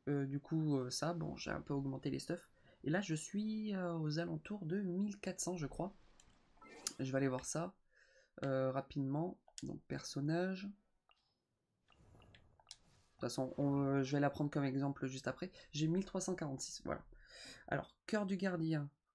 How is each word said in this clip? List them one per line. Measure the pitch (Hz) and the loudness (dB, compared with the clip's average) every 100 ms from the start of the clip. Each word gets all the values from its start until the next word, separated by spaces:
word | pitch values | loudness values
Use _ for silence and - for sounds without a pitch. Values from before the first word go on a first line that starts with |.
| - | -2
euh, | 143 | 0
du | 139 143 | 0 -2
coup, | - 160 151 139 | 0 2 4 4
euh, | 127 | 2
ça. | - 156 | 0 0
Bon, | 175 160 - | 0 -4 -4
j'ai | - | -4
un | - | -4
peu | - | -2
augmenté | 143 139 135 143 | -2 0 -2 -2
les | 135 | -2
stuffs. | - 175 - _ - - | -2 -4 -6 _ -20 -6
Et | 139 | 0
là, | 175 | 2
je | 196 | 2
suis, | 156 - 202 214 214 214 | -2 -2 -2 0 -2 -2
euh, | 196 175 165 | 0 0 0
aux | 151 151 | 0 0
alentours | 170 156 - 208 | 0 -4 -6 -6
de | 156 196 | -2 0
mille | 190 180 208 196 | 2 2 0 -2
quatre | 190 180 | -6 -4
cents, | - 180 | -4 -2
je | 143 | -2
crois. | - 180 - - - - - - - - - - - | -2 -4 -6 -20 -20 -20 -20 -20 -20 -20 -10 -8 -4
Je | 131 | 0
vais | 135 | 4
aller | 135 | 4
voir | 127 | 2
ça, | - 156 185 - _ _ - - _ - | -2 -2 -2 -6 _ _ -20 -20 _ -4
euh, | 139 135 131 | 0 2 2
rapidement. | 135 - 143 135 143 180 - - - | 0 -2 -2 2 2 0 -4 -14 -10
Donc, | - 160 - | -8 -8 -6
personnage. | 139 - 139 143 170 185 185 | -6 -4 -2 2 2 2 -2
De | 202 202 _ _ _ _ _ _ _ _ _ _ _ - - - - - - - - - _ - _ | -6 -10 _ _ _ _ _ _ _ _ _ _ _ -20 -20 -20 -20 -20 -20 -20 -20 -20 _ -20 _
toute | - | -4
façon, | 120 123 131 - | -2 0 0 2
on, | 143 139 | 4 6
euh, | 135 139 | 6 4
je | 131 143 | 4 4
vais | |
la | 143 | 4
prendre | - 147 | 4 2
comme | 151 | 2
exemple | 139 135 139 135 135 | 2 2 0 0 -4
juste | 131 131 | -2 -4
après. | - 185 - - | -4 -6 -8 -8
J'ai | 143 156 | 0 2
mille | 180 190 | 2 2
trois | 190 | -2
cent | 185 | -2
quarante-six, | 180 151 135 - - | -2 -2 -4 -6 -6
voilà. | - - - - - - - - - | -4 -6 -8 -20 -20 -18 -18 -16 -4
Alors, | - - _ - | -4 -4 _ -2
cœur | 214 196 | 0 2
du | 190 | 0
gardien, | 190 175 160 156 143 - _ | 2 2 2 2 0 -8 _